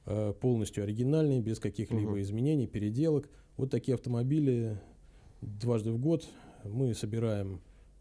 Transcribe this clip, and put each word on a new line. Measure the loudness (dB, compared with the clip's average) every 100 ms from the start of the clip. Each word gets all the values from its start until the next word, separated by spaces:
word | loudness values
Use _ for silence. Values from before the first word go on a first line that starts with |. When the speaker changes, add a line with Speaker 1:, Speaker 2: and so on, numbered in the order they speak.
Speaker 1:
э, | -4 -2 -2 0
полностью | 2 2 0 -2
оригинальные, | -2 0 2 4 4 2
без | 0 -2
каких-либо | -4 -4 -2 0 0
Speaker 2:
Мгм. | 0
Speaker 1:
изменений, | -2 0 2 2 0
переделок. | -2 -2 0 2 2 -2 -12 -16 -6
Вот | -2
такие | -2 0
автомобили | -2 0 0 2 2 4 2 0 -4 -10 -20 -20 -20 -20 -14
дважды | -12 -4 2 2 2
в | 0
год | 2 0 -2 -16 -20 -16
мы | -8 -2 0
собираем | 0 -2 0 0 0 -2 -6 -12 -20 -20 -14